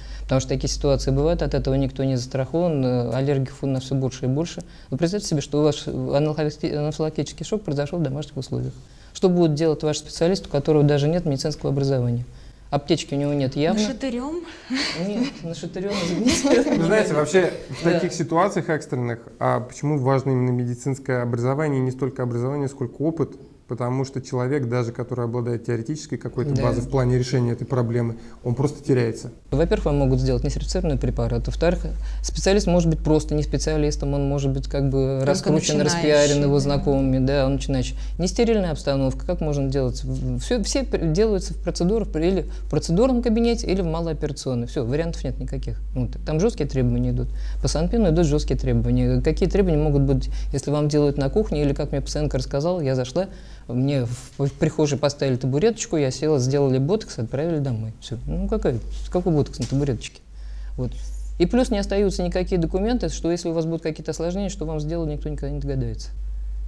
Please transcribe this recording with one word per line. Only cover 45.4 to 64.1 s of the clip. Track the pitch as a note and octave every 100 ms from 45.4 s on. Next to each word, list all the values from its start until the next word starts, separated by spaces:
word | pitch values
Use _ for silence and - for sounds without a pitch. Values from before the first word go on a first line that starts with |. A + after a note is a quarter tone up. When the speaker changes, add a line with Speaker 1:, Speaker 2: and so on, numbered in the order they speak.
| B2+ C3+ B2 A2+ -
Speaker 1:
Ну, | C3 A#2+
т-, | - -
там | D#3
жёсткие | A3 A#3 C#3
требования | C3 A#2+ A#2+ B2
идут. | B2 A#2+ - - -
По | C3+
санпину | D3 F3 A#3 G3+
идут | E3 E3
жёсткие | D3+ - C3
требования. | C3 A#2 A#2 B2 B2 B2
Какие | C#3 D#3+ F3+
требования | F#3+ F#3 D3+
могут | D3+ C#3+
быть, | C#3 C3 - - -
если | C#3 C#3+
вам | D3 D3+
делают | D3 D3 C#3+
на | C#3
кухне, | G3+ G#3+ D3+
или, | C#3+
как | C#3 C#3+
мне | C#3+
пациентка | - D3+ D3 C3
рассказала, | B2+ C#3 D#3+ F3+
я | C#3
зашла, | C3 B2 F3 G3 - - - -
мне | A#2+ C3+ C#3+
в, | A#2 B2 - - C#3
в |
прихожей | - D#3+ D#3+ D3+ D3+
поставили | D3 - C3+ B2
табуреточку, | C3+ C#3 G#3+ A3 - D#3+
я | C3+
села, | - D#3 D3
сделали | B2+ C#3+ C#3 C3
ботокс, | C#3 A3 - -
отправили | A2+ C3+ E3 D#3
домой. | C3+ A2 A2 -
Всё. | - A2 C#3+
Ну, | D#3+ G3
какой, | G#3+ F#3+ A#2 - - -
какой | F3+ F3+
ботокс | D3+ C3 -
на |
табуреточке? | B2 C3+ C#3+ A2 - - - - - - - -
Вот. | B2+ - - - - -
И | F3
плюс | A#3+ B3+
не | G#3
остаются | G3 G3 G3+ F#3+
никакие | F3+ F#3+ F3+ F#3
документы, | D#3+ F#3 G#3+ A#3+ E3
что | - E3
если | E3+ F3
у |
вас | E3
будут | D#3+ E3
какие-то | E3+ D3+ D#3+